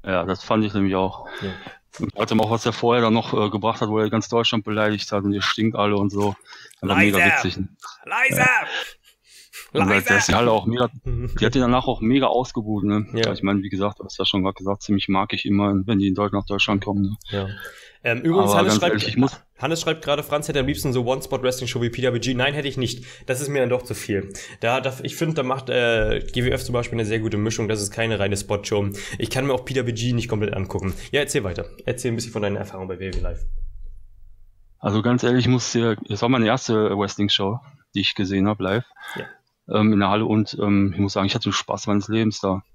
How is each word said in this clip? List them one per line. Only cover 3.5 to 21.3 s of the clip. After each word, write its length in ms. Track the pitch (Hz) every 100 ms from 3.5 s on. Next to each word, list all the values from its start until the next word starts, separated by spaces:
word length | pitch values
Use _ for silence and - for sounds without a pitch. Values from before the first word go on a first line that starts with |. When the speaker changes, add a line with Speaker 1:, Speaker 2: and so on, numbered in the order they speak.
Speaker 1:
gebracht 300 | 107 110 113
hat, 80 | 110
wo 100 | 107
er 100 | 107
ganz 200 | - -
Deutschland 340 | 117 117 117
beleidigt 480 | 107 104 107 104 -
hat 120 | 104 101
und 60 |
ihr 120 | 101
stinkt 320 | - - 113 113
alle 200 | 104 101
und 140 | 101
so. 260 | 101 101 98 - - - -
Das 100 | -
war 80 | -
mega 220 | - 196
Speaker 2:
Leise! 160 | 175 147
Speaker 1:
witzig, 220 | 95 95
ne? 100 | 95 _ - - -
Speaker 2:
Leise! 340 | 214 262 247
Speaker 1:
Ja. 80 | 254 233 - - - - _ _ _ - - - -
Und 80 | 151
da, 40 | 185
Speaker 2:
Leise! 220 | 98 -
Speaker 1:
da 100 | 98
ist 100 | -
die 60 |
Halle 160 | 92 120
auch 160 | 110 113
mega, 240 | 120 120 -
Speaker 2:
<laughs> 80 | -
Speaker 1:
die 400 | 120 120 - 107
hat 80 |
ihn 80 | 135
danach 240 | 123 123 127
auch 160 | 113
mega 240 | 110 135 127
ausgebuht, 580 | 120 127 - 107 104
ne? 220 | 101 104 104
Speaker 2:
Ja. 180 | 113 113
Speaker 1:
Ich 120 | 95
meine, 180 | 98 101
wie 80 | 98
gesagt, 300 | 95 101 -
du 40 |
hast 140 | 95 -
ja 80 | 95
schon 160 | 98
grad 140 | 95 -
gesagt, 260 | 95 98
ziemlich 260 | - 98 -
mag 260 | 95 104
ich 120 | 101 -
immer, 260 | 101 101 98 95
wenn 140 | 101
die 80 | 98
in 80 | 95
Deut-, 180 | 104
nach 140 | 101 -
Deutschland 360 | 101 - 101
kommen, 200 | 104 101
ne? 120 | 98 104 -
Speaker 2:
Ja. 180 | 101 98 104 - - - _
Ähm, 180 | 120 120
übrigens, 280 | 160 175 202
Speaker 1:
Aber 120 | 202
Speaker 2:
Hannes 120 | 98
Speaker 1:
ganz 60 | 107
Speaker 2:
schreibt, 140 | 175
Speaker 1:
ehrlich, 140 | 107 107
ich 80 | 117
muss 220 | 135 - _ _
Speaker 2:
Hannes 220 | 135 165
schreibt 220 | 165 160
gerade, 200 | - 143
Franz 240 | 143 147 151
hätte 120 | 143
am 60 | 131
liebsten 260 | 135 143
so 140 | 123 120
One-Spot-Wrestling-Show 800 | 135 -